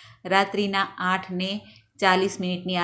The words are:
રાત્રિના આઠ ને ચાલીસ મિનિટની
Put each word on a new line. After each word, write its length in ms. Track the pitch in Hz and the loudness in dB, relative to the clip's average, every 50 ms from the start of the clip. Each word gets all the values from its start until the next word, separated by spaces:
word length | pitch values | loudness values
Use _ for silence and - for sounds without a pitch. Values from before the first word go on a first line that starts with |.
| - - - _ - | -20 -20 -20 _ -4
રાત્રિના 640 | 180 190 196 202 196 - 196 208 196 196 196 196 190 - - 185 180 | 2 2 2 2 2 0 -2 -2 0 0 -2 -2 -2 -4 -4 -2 0
આઠ 200 | 185 185 185 - | 0 0 -2 -6
ને 200 | 185 180 185 190 196 208 - - - - _ _ _ - | -6 -4 -4 -4 -6 -8 -10 -14 -20 -20 _ _ _ 2
ચાલીસ 400 | 202 190 185 185 190 196 - - | 4 4 6 6 4 0 -2 -4
મિનિટની 400 | 185 180 180 175 - 185 180 180 | -4 -4 -4 -4 -4 -4 -2 -2